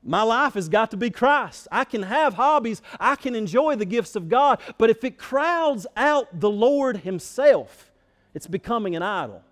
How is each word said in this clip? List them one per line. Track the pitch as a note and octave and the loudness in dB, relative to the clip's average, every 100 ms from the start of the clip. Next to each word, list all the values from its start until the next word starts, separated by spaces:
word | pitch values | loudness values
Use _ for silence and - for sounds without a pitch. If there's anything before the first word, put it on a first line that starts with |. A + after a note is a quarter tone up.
My | - F3+ | -2 0
life | A3 A#3 C#4+ | 2 2 0
has | G#3 E3 | -2 0
got | G#3 A3 | 0 0
to | G3 | -2
be | A#3 | -6
Christ. | - B3 C#4+ G3 - - | 0 2 2 0 -10 -6
I | G3+ | -4
can | C4+ A#3 | -4 -6
have | F#3+ C4 D4+ | -2 0 0
hobbies. | F#3+ C4 D4+ A3+ G#3+ - - | 2 2 2 0 -8 -12 -2
I | A3 C4+ | -2 0
can | C4+ | -4
enjoy | A#3 G#3 G#3 D#4 C4+ | -4 0 2 2 0
the | |
gifts | G3+ A#3 - G#3+ | -2 -4 -4 -8
of | E3 | 0
God. | B3 C#4+ - - - | 2 4 2 -4 0
But | A3+ | 2
if | A3+ | 2
it | C4 - | -2 -8
crowds | - C4+ D#4+ F4 D#4+ B3 F3 - | -4 -2 0 0 0 -2 -6 0
out | C#4 D4 A#3 F3 | 2 2 -2 -2
the | G#3 | -2
Lord | G#3 A#3 C#4+ C4+ G#3 | 2 2 4 0 -2
Himself, | D#3+ F3+ - - D4 G#3 A#2 - _ _ _ _ _ | -6 -8 -8 2 4 4 0 -18 _ _ _ _ _
it's | D#3 - | -18 -8
becoming | E3+ - A#3 G3+ E3 | -8 -2 -2 -2 -4
an | |
idol. | F3+ G3 C3 F#2 _ | -4 -4 -6 -10 _